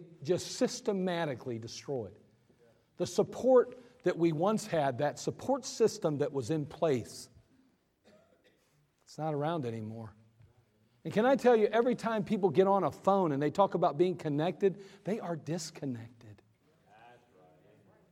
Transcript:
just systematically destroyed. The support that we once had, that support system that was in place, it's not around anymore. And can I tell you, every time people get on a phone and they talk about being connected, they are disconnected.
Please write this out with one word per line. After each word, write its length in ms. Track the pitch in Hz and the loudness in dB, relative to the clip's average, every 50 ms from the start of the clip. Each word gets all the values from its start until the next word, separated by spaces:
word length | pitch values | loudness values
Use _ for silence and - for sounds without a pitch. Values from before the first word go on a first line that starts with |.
| - - - - | -6 -14 -20 -12
just 360 | 143 143 180 175 - - - - | -4 -2 -2 -2 -2 -6 -2 -2
systematically 1000 | 262 - - - - 233 202 190 180 185 175 170 170 151 127 104 - 127 120 113 | -2 -2 -2 -4 -4 -4 -2 -2 -2 -2 -2 -2 -2 -4 -4 -6 -6 -8 -8 -8
destroyed. 520 | 113 - - - - - 143 123 107 92 104 - - _ _ _ _ _ _ _ _ _ _ _ _ _ _ - | -10 -12 -14 -14 -10 -8 -6 -6 -6 -8 -12 -18 -20 _ _ _ _ _ _ _ _ _ _ _ _ _ _ -8
The 100 | 180 - | -8 -2
support 720 | - - 190 - - - - 254 262 247 - - - - - - _ _ _ | 0 0 0 0 -2 -2 2 6 8 8 6 6 -2 -12 -20 -20 _ _ _
that 140 | 180 170 165 | -2 0 2
we 160 | 170 170 160 | 2 2 2
once 340 | 147 175 202 226 208 - - | 2 0 0 0 0 -2 -2
had, 300 | - 160 143 139 131 117 | 0 0 2 0 0 0
that 200 | 147 147 - - | -2 -2 -2 -4
support 480 | - - - - - - 269 269 - | -6 -6 -6 -6 -4 -2 -2 -2 -2
system 520 | - - - 226 208 214 - - 165 147 135 | -8 -2 2 2 2 2 0 -2 -2 0 0
that 160 | 147 131 143 | -2 -2 -2
was 180 | 139 123 107 | -4 -4 -2
in 140 | 160 156 143 | -2 -4 -4
place, 640 | 151 - - 170 160 139 120 104 - - - - - _ - _ _ _ _ _ _ _ _ _ _ _ _ _ _ _ _ _ _ _ _ _ _ _ _ _ _ _ _ _ _ _ _ _ | -6 -6 -2 0 0 0 0 -2 -6 -12 -18 -20 -20 _ -20 _ _ _ _ _ _ _ _ _ _ _ _ _ _ _ _ _ _ _ _ _ _ _ _ _ _ _ _ _ _ _ _ _
it's 120 | _ - - | _ -12 -8
not 160 | 151 156 151 | -6 -4 -4
around 320 | 143 143 156 175 165 127 | -2 -2 -2 -2 -4 -4
anymore. 480 | 117 113 113 107 107 110 117 113 110 - _ _ _ _ _ - _ _ _ _ _ _ _ _ _ _ _ _ | -4 -6 -6 -8 -10 -10 -12 -12 -14 -16 _ _ _ _ _ -20 _ _ _ _ _ _ _ _ _ _ _ _
And 80 | 165 | -2
can 140 | - 196 220 | 0 2 4
I 100 | 262 277 | 4 4
tell 200 | 226 - 240 240 | 4 6 6 6
you, 100 | 220 208 - | 6 4 4
every 240 | - 233 233 254 240 | 4 2 2 2 0
time 280 | - - 226 226 214 - | 0 -2 -2 -2 -2 -2
people 280 | 147 214 208 180 185 | -2 -2 0 2 2
get 160 | 131 175 190 196 | 4 4 4 6
on 160 | 196 196 175 | 4 4 2
a 80 | 139 | 0
phone 400 | - - - 190 196 196 185 160 | -2 0 2 2 4 4 2 2
and 100 | 139 135 | 0 0
they 80 | 147 151 | 0 0
talk 240 | 147 - 196 190 - | 2 2 2 2 2
about 240 | 180 170 165 143 143 | 2 0 0 2 2
being 180 | 175 185 175 | 0 0 0
connected, 680 | - - 156 143 143 156 185 185 - 202 196 170 196 - - - - _ | -2 -4 -4 -2 0 0 -2 -2 0 0 0 0 -2 -8 -20 -20 -12 _
they 160 | 170 214 226 | -6 -6 -6
are 160 | 202 175 170 | -4 -6 -8
disconnected. 1080 | 151 - 147 160 175 - - - - 147 139 123 113 113 113 - _ - 107 104 - _ _ _ _ _ _ _ _ _ _ 110 110 117 120 123 120 _ _ _ _ - - _ _ _ _ _ _ _ _ _ _ _ _ | -8 -6 -8 -8 -8 -8 -10 -12 -10 -8 -8 -8 -8 -10 -16 -20 _ -20 -20 -20 -20 _ _ _ _ _ _ _ _ _ _ -20 -20 -20 -20 -20 -20 _ _ _ _ -20 -20 _ _ _ _ _ _ _ _ _ _ _ _